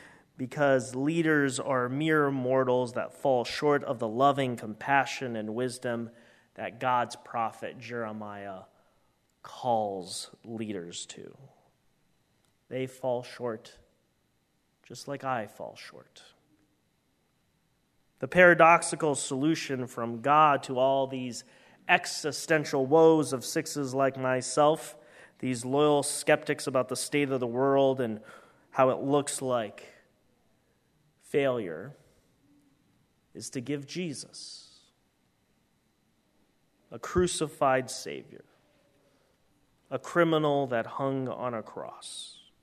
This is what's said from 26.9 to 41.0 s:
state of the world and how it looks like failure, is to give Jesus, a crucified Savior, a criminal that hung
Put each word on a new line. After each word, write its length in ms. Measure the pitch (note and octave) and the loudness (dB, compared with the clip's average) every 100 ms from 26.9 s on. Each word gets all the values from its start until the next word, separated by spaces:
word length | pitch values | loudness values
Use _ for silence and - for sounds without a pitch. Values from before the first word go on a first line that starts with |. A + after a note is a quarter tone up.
| B2 | -4
state 340 | - D3 C#3+ | -2 -2 0
of 80 | C3+ | 0
the 80 | B2 | -2
world 540 | A#2+ C#3 C#3 C3+ C3 | 0 2 4 4 2
and 200 | A#2+ G#2+ - - - _ _ | -2 -6 -12 -20 -20 _ _
how 200 | - C3 | 2 2
it 80 | G#2 | 2
looks 420 | C3+ C#3+ C#3 - | 0 0 0 -4
like 460 | C3 B2 G#2 - - - _ _ _ _ _ _ _ _ _ _ _ _ | -4 -2 -4 -10 -20 -20 _ _ _ _ _ _ _ _ _ _ _ _
failure, 760 | - D3 C#3 B2 F#2+ D#2 A#2+ - _ _ _ _ _ _ _ _ _ _ _ _ _ | -4 0 0 0 -4 -8 -12 -18 _ _ _ _ _ _ _ _ _ _ _ _ _
is 160 | - A2+ | -16 -12
to 100 | C3+ | -10
give 280 | A#2+ D3 C#3 | -6 -8 -8
Jesus, 920 | E3+ F3+ B2+ - - - - - - _ _ _ _ _ _ _ _ _ _ _ _ _ _ _ _ _ _ _ _ _ | -8 -8 -8 -14 -18 -18 -18 -20 -20 _ _ _ _ _ _ _ _ _ _ _ _ _ _ _ _ _ _ _ _ _
a 60 | A#2+ | -14
crucified 920 | - F3+ F3+ - D3+ - C#3 C3 B2 | -4 0 0 -2 -6 0 2 2 0
Savior, 540 | - - C#2+ - - - _ _ _ _ _ _ _ _ _ _ _ _ _ _ | -8 -10 -12 -14 -20 -20 _ _ _ _ _ _ _ _ _ _ _ _ _ _
a 80 | C3 | -8
criminal 680 | - F3 E3 D#3 D3+ C#3+ C3+ | -2 2 4 4 2 0 0
that 180 | A#2+ G#2+ | -2 -4
hung 420 | - | -4